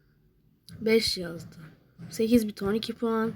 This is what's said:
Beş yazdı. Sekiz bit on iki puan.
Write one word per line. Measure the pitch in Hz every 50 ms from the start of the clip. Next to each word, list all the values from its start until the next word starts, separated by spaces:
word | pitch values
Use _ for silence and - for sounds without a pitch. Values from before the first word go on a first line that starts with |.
| _ _ _ _ _ _ _ _ _ _ _ _ _ - - -
Beş | - 220 220 226 220 - - 190
yazdı. | 175 165 165 165 - - - - - - - _ _ _ _ - - -
Sekiz | - - 226 220 240 240 220 208
bit | 202 -
on | 196 196 208
iki | 226 220 - 233
puan. | - 240 226 226 220 220 226 220